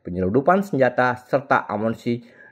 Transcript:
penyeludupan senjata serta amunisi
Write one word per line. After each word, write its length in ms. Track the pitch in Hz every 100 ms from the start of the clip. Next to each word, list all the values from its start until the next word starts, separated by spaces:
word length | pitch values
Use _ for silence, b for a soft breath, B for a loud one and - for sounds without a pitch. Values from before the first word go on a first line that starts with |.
penyeludupan 560 | - 87 92 123 143 190
senjata 560 | 196 135 123 123 127 117
serta 480 | - 139 - 127
amunisi 560 | - 104 113 113 123 117 B B B